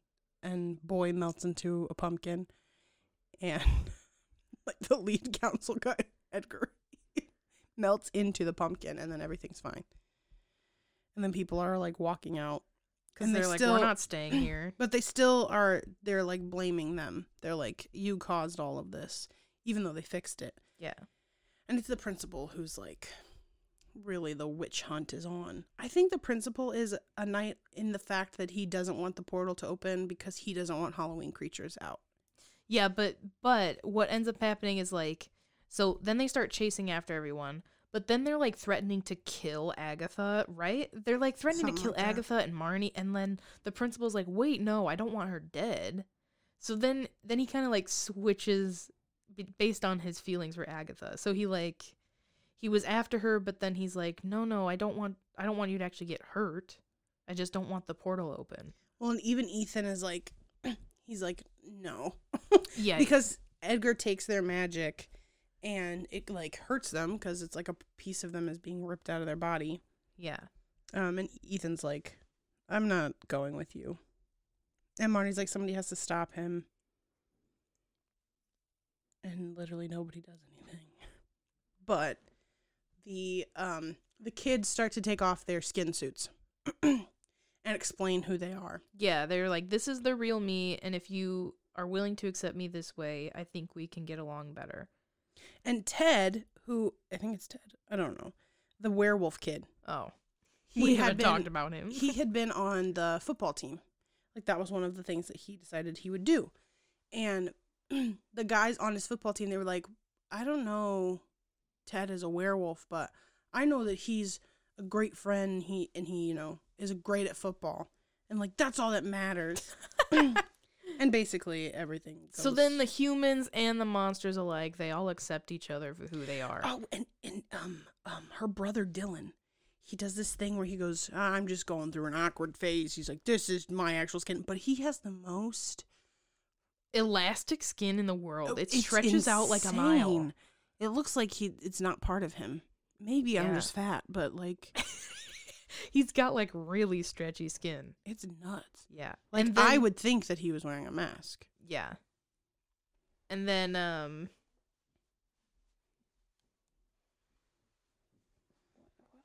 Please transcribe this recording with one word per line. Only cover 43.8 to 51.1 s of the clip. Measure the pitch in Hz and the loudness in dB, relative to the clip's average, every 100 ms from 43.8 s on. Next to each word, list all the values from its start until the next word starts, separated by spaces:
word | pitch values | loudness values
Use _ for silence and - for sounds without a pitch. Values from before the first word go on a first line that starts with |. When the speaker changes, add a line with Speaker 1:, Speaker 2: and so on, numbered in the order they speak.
| 240 233 233 208 | -2 0 0 0
Speaker 2:
like, | 180 | 0
"Wait, | 185 277 277 | 2 2 2
no, | 208 214 180 | 2 2 2
I | 165 | 0
don't | 226 | -2
want | 214 190 | -4 -4
her | 175 | -6
dead." | 160 151 220 - 90 180 190 _ _ _ _ _ | -6 -4 -2 -2 -4 -6 -8 _ _ _ _ _
So | - 214 | -6 0
then, | 254 269 262 _ | 2 2 -4 _
then | 208 233 | -2 0
he | 262 | 0
kinda, | 269 262 | 0 2
like, | 214 185 | 2 2
switches | - - 202 214 196 - 196 196 180 - - _ _ _ 202 | -2 -4 0 2 2 2 2 2 -4 -12 -20 _ _ _ -14
b-, | 190 190 | -10 0
based | 214 208 | 2 2
on | 196 185 | 0 0
his | 175 170 | -2 -6
feelings | - 180 160 170 | -4 -2 -2 -6
for | 156 | -8
Agatha. | 156 156 - - | -8 -10 -10 -10